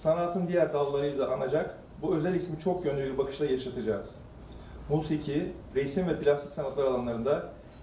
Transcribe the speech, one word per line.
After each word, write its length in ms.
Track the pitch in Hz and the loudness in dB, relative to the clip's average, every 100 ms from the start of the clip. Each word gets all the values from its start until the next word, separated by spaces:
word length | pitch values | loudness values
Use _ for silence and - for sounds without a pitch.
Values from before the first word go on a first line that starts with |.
sanatın 440 | 156 165 175 190 175 | 2 4 2 0 2
diğer 260 | 175 156 | 4 4
dallarıyla 540 | 147 139 143 143 135 127 | 4 2 2 0 0 0
da 60 | |
anacak, 440 | - 131 147 - - - - | 0 2 0 0 -6 -16 -6
bu 140 | 156 170 | 0 2
özel 200 | 147 170 | 2 0
ismi 240 | - 151 | 0 -2
çok 260 | 185 175 147 | 0 0 0
yönlü 280 | 139 135 | 0 -2
bir 40 | 131 | 0
bakışla 280 | 135 - 147 | -2 0 2
yaşatacağız. 640 | 127 127 117 107 98 - - - - - - - - - | 2 0 -4 -2 -2 -4 -14 -16 -16 -16 -16 -16 -14 0
Musiki, 640 | 147 156 151 143 143 135 - - 135 | 0 2 -2 0 -2 -2 -6 -4 -2
resim 320 | 139 190 175 | 0 0 0
ve 120 | 151 | 2
plastik 340 | 143 143 - | 4 4 2
sanatlar 320 | - 135 135 135 | -4 -4 2 2
alanlarında 640 | 123 120 113 120 156 - - - - | 2 0 -2 2 0 0 -12 -18 -18